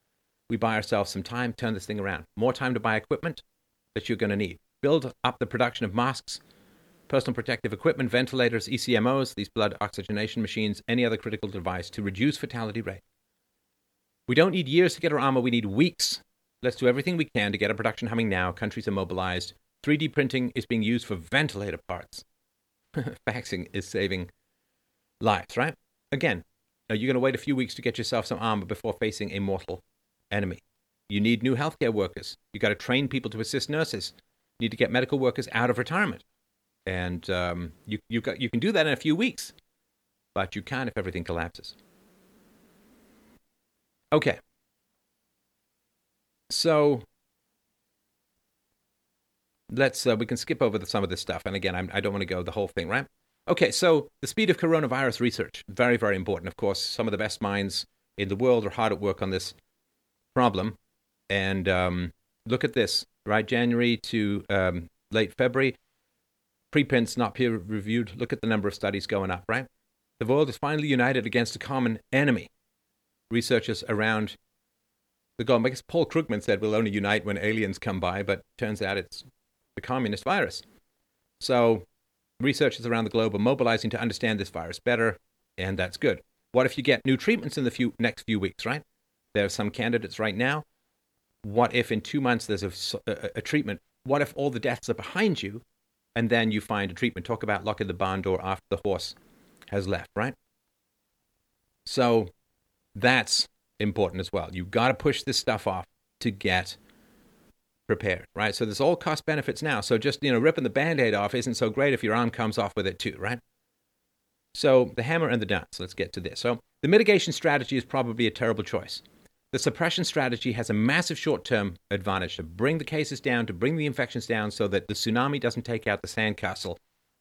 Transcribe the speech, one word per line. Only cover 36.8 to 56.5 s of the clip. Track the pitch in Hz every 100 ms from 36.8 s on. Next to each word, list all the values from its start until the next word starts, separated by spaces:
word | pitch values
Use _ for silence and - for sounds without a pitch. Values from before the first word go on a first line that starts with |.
| -
And, | 92 90 87 87
um, | 90 87 87 85 - -
you, | 107 -
you | 113
got, | 120 -
you | 120
can | 117
do | 180
that | 196 156
in |
a | 139
few | 156 160
weeks, | 247 - - - _ _ _ _ _ _ _
but | 101 95
you | 101
can't | - 131 123
if | -
everything | 92 87
collapses. | 82 85 87 - - - _ _ _ _ _ _ _ _ _ _ _ _ _ _ _ _ _ _ _ _ _ _ -
Okay. | 151 147 - - _ _ _ _ _ _ _ _ _ _ _ _ _ _ _ _ _ _ _ -
So | - 165 151 147 127 - _ _ _ _ _ _ _ _ _ _ _ _ _ _ _ _ _ _ _ _ _ _ _ _ _ -
let's, | 113 135 131 127
uh, | 110
we | 113
can | 120
skip | - 151
over | 120 104
the, | 92
some | 104
of | 98
this | 92
stuff. | - 82 -
And | 95
again, | 92
I'm, | 90 92
I | 101
don't | 101
wanna | 101 90
go | 90
the | 87
whole | 107 98
thing, | - 82
right? | 117 143 _ _ _ -
Okay, | 175 135
so | - 180 156 147 _
the | -
speed | - 208
of | 165
coronavirus | 165 160 139 127 135 -
research, | 120 - - - -
very, | 95 123 120
very | 107 95
important. | 92 87
Of | 92